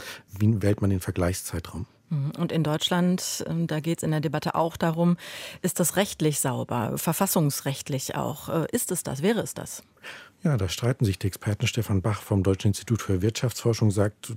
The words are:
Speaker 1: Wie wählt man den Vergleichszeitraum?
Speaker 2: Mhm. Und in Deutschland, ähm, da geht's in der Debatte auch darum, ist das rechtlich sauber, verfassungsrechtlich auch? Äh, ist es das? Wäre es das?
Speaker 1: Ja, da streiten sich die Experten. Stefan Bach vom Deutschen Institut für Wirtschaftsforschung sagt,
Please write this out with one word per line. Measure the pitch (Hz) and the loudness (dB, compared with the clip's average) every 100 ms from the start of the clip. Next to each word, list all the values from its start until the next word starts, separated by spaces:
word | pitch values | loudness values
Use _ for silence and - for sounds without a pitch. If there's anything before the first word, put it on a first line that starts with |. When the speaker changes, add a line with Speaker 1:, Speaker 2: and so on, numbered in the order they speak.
| - - - 95 | -14 -14 -12 2
Speaker 1:
Wie | 104 107 | 4 4
wählt | 101 104 | 2 2
man | 98 | 2
den | 95 | 0
Vergleichszeitraum? | - - 87 95 - 85 - 80 - _ - | 0 0 0 0 -4 -6 -6 -10 -12 _ -6
Speaker 2:
Mhm. | 151 139 - | -2 -2 -2
Und | 170 | -2
in | 165 | 0
Deutschland, | 151 156 - 180 180 180 - - - | 0 0 0 2 2 2 -2 -6 -4
ähm, | 165 170 | -2 -2
da | 156 | -2
geht's | 151 165 | -2 -2
in | 156 | 0
der | 156 | 0
Debatte | 151 151 - - | 0 -2 -2 0
auch | 165 - | 0 0
darum, | 170 160 175 175 - - - - | 0 4 4 2 -2 -12 -12 -6
ist | 185 - | -2 0
das | 175 - | 0 2
rechtlich | 202 - 156 143 | 0 0 0 0
sauber, | 135 120 123 120 117 139 | -2 -2 -2 -2 -2 -2
verfassungsrechtlich | - 151 196 185 147 - 143 135 - 135 - 147 | -2 0 2 4 2 2 -4 -4 -4 -4 -4 -4
auch? | 123 147 - | -4 -4 -4
Äh, | 165 151 | -2 0
ist | 240 - | -2 -2
es | 175 | -4
das? | - 135 | -4 -2
Wäre | 180 226 | 0 0
es | - | -2
das? | - - - - _ - - - _ | -6 -10 -12 -16 _ -18 -16 -18 _
Speaker 1:
Ja, | 170 131 | 0 2
da | 95 | 0
streiten | - 120 131 107 | 0 0 2 2
sich | 92 | 2
die | 98 | -2
Experten. | - 107 104 110 | -2 -2 0 0
Stefan | - 104 101 | 0 0 0
Bach | 110 101 | 0 -2
vom | - 101 | 0 2
Deutschen | 95 95 104 | 4 4 2
Institut | 98 - 113 | 0 0 -2
für | - 95 | 0 2
Wirtschaftsforschung | 104 - 123 - 117 110 107 | 2 0 -2 0 0 4 4
sagt, | 98 104 - - | 4 2 0 -10